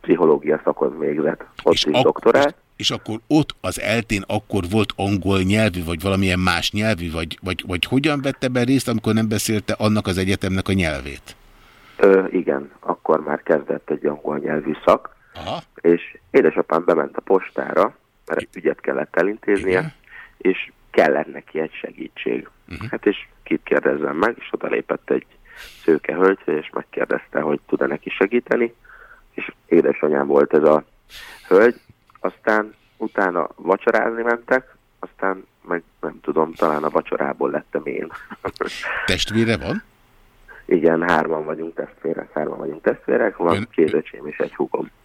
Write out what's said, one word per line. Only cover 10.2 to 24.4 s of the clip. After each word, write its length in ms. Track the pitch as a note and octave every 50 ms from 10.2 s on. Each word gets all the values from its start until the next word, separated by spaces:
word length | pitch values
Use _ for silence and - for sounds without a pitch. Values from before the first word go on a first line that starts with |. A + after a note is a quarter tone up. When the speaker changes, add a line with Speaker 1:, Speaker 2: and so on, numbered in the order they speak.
| F#2+ F#2+ G2 - - F#2+ F#2+ F#2+ F#2 -
Speaker 2:
a 60 | G2
nyelvét? 600 | F#2+ F2+ D#2+ D2+ C#2 C2 C#2+ C#2 C#2 - - - _ _ - _ - - - - - - - - -
Speaker 1:
Ö, 280 | F#2+ G2 G2 F#2+ F#2+ F#2+
igen, 400 | - F#2 E2 - D2 C#2 C#2+ C#2 - -
akkor 440 | - F2 F2 - _ - D#2+ D#2 D#2
már 200 | D2 D2 D2+ -
kezdett 460 | - D#2+ D2+ C#2+ C#2+ C#2+ D2 _ -
egy 160 | D#2 D2+ -
angol 320 | D2+ D2 D2 - D2 D2+ D2
nyelvű 340 | C#2+ D2+ D2+ D2+ D2 D2+ D2+ - -
szak, 300 | E2+ F#2+ A2+ - - _ _ _ _ _
Speaker 2:
Aha. 260 | - E2 F#2 B2 E3+ - _ _ -
Speaker 1:
és 360 | - E2+ E2+ E2+ - - - - _ _
édesapám 520 | - C#3 B2+ D#2+ - G2 - _ - E2 F2
bement 320 | F2 F2 D#2+ C#2+ C#2 - -
a 40 |
postára, 720 | - - G2 F#2 - - _ - C2+ C#2 C2+ F2+ F#2+ A2+ - _ _ _ _ _ _
mert 300 | - D#2+ D#2 - - _
ügyet 240 | - - D2 C#2+ -
kellett 340 | - - C#2 C2+ D2+ - -
elintéznie, 540 | - E2+ G2 G#2 A2+ - - G2+ G2 - F#2+ F#2 F2+
Speaker 2:
Igen. 140 | A#2+ D#3+ - _ _ _ - - - - _ _
Speaker 1:
és 340 | - F#2 - - - - _ _ _ _
kellett 400 | - - F2 D2+ C#2 D2 D#2 - -
neki 260 | C#2+ - - - D#2+
egy 140 | D#2+ D#2 -
segítség. 760 | - - - - - - - _ - - - A#1 A#1+ - - _ _ _
Speaker 2:
Mhm. 200 | - F2 - - A#2
Speaker 1:
Hát 140 | - A2+ -
és 220 | G#2 G2 - - - _ _ _
kit 180 | - - D2+ _
kérdezzem 520 | - - C#2+ - C2+ C2+ C#2+ D2+ C#2+ C#2+
meg, 200 | D#2 G2 A2+ A2+
és 80 | -